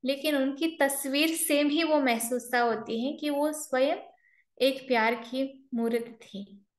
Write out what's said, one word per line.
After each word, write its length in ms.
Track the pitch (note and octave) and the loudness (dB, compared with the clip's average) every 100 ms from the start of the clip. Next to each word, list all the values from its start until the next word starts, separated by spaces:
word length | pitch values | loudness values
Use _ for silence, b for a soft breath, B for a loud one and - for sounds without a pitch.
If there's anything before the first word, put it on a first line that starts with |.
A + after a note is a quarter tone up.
| B3+ | -4
लेकिन 300 | C#4 D#4 C#4+ | -2 0 2
उनकी 420 | C4+ C#4 E4 D#4+ | 0 0 -4 2
तस्वीर 540 | C#4 C#4 C4+ C#4 D#4+ E4 | 0 0 -2 2 2 0
से 280 | - D4 | 0 2
भी 200 | D4 D4 | 4 2
वो 180 | E4 D4+ | 2 4
महसूसता 580 | C4 A3+ A#3 B3 - B3 | 4 0 0 -4 0 2
होती 460 | A#3+ A3 A3 A3+ B3+ | 2 0 -4 -4 -4
है 120 | D#4 | -4
कि 120 | D4 | -2
वो 240 | C#4+ D4+ | 0 -2
स्वयं 440 | D4+ - B3+ C#4 F#4+ - b b b b _ | -2 -4 0 2 0 -8 b b b b _
एक 260 | C4 C4+ - | 0 0 0
प्यार 280 | A#3+ A3 A#3+ | 2 2 0
की 540 | - C4 C4+ - _ | -6 -4 -6 -6 _
मूर्त 460 | A#3 A#3 A#3 A#3 - | -4 -2 -2 -4 -14
थी। 420 | - G3 G3+ - _ | -16 -14 -14 -18 _